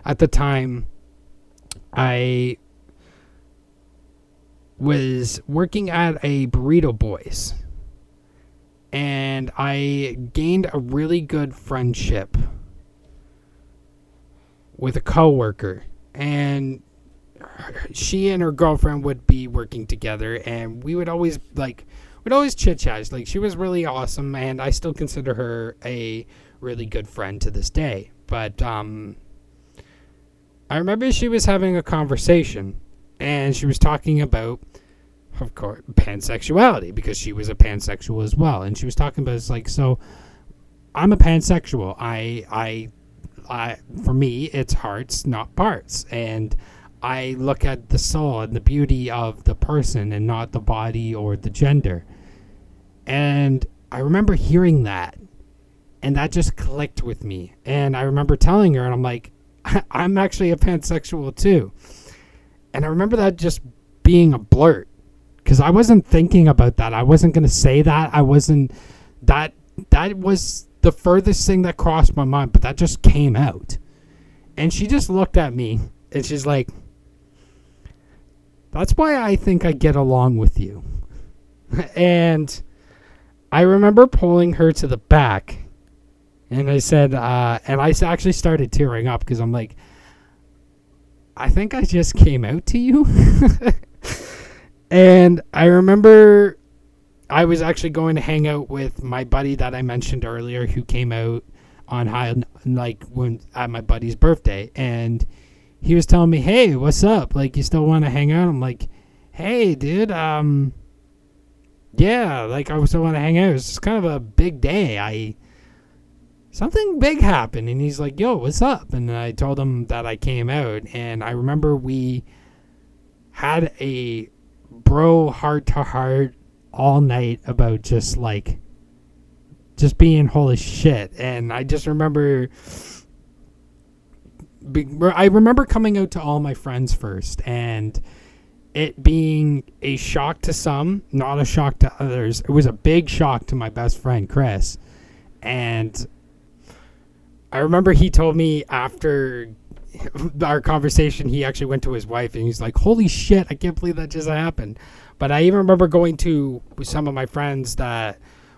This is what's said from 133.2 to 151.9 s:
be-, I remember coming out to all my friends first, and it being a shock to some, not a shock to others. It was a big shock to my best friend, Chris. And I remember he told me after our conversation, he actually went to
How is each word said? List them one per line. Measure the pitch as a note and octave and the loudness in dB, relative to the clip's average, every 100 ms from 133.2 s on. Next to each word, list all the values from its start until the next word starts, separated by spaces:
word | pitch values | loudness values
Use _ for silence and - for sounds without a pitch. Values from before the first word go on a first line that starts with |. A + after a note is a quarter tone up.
| _ _ _ _ _ _ _ _ _ _ _ - - _ C#3 | _ _ _ _ _ _ _ _ _ _ _ -20 -20 _ -6
be-, | D3 C3+ D3 | -6 -6 -2
I | F3+ E3+ G3 | 0 4 6
remember | G#3+ A3+ B3 | 6 6 4
coming | C4+ A3+ A3 G3+ | 2 0 2 0
out | F#3+ | -2
to | E3+ | -4
all | D3+ D3 | -4 -4
my | D3 | -4
friends | B2+ C#3 B2+ B2 | -8 -8 -6 -2
first, | - A2 F#2+ - - B2 | -2 -4 -8 -8 -8 -8
and | A#2+ A#2 A2 G#2+ - - - _ _ _ _ _ | -6 -6 -6 -6 -8 -10 -16 _ _ _ _ _
it | D3 D3+ - | -8 -8 0
being | D3+ D#3+ D#3 D#3 D3+ C#3 - _ | 2 4 2 0 0 -2 -6 _
a | C#3 C3 | -8 -6
shock | - D3 C#3+ - | -4 -4 -4 -4
to | - | -4
some, | - D#3+ C#3+ E3 G3+ - | -4 -4 -4 -4 -6 -6
not | C3+ C3+ C#3+ | -4 -4 -2
a | |
shock | C3+ D#3+ C#3 - | -2 0 -2 2
to | C#3 - | 2 2
others. | C3+ B2 A2 A#2 | -6 -4 -4 -4
It | - | 0
was | C#3+ B2 | 2 2
a | |
big | G#2+ D#3 E3+ D#3+ | 2 2 2 2
shock | - D3 B2 - | 0 0 -2 -4
to | |
my | B2+ A2+ | -6 -6
best | A#2+ A#2 - | -4 -4 -2
friend, | C3 A#2+ G2 | -4 -4 -2
Chris. | C#3 B2+ G2 - - - - _ _ - - | -2 -2 -2 -4 -6 -20 -20 _ _ -20 -14
And | A#2+ B2+ A#2 A2+ A2+ A#2 A#2 - _ _ _ _ - - _ _ _ _ _ _ _ | -8 -6 -4 -4 -6 -10 -14 -18 _ _ _ _ -20 -20 _ _ _ _ _ _ _
I | C3 | -4
remember | D#3 F3 F#3+ | 0 2 4
he | F3+ F#3+ | 4 4
told | - E3 D#3+ | 4 2 2
me | D#3+ D3+ - | 0 -2 -4
after | C3 B2+ B2+ D#3 C#3 C3 A#2+ A2+ A2 - - - - - - F3 D3 | -6 -6 -4 -2 -2 -4 -6 -14 -18 -20 -20 -20 -12 -12 -8 -8 -4
our | D3+ D3 | -2 -2
conversation, | D#3+ D#3 D3 - D3+ - B2+ | 0 0 2 2 2 0 -4
he | C#3+ | -2
actually | C3+ - C3+ | -4 -6 -4
went | C3+ | -4
to | - | -4